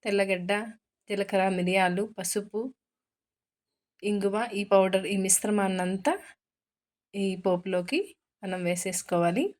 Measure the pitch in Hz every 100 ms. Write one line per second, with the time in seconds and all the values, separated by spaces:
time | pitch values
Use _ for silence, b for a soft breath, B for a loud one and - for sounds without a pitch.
0 | 220 202 196 185 180 202 226 - _ _
1 | _ 202 202 196 190 185 180 190 185 180
2 | 220 - 180 208 208 208 254 - _ _
3 | _ _ _ _ _ _ _ _ _ _
4 | 202 208 196 208 240 202 202 196 190 190
5 | 185 196 190 - 208 208 190 185 180 190
6 | 277 381 - - _ _ _ _ _ _
7 | _ 202 196 185 190 180 190 180 180 302
8 | 403 - _ _ 190 185 175 180 190 180
9 | - 175 170 185 392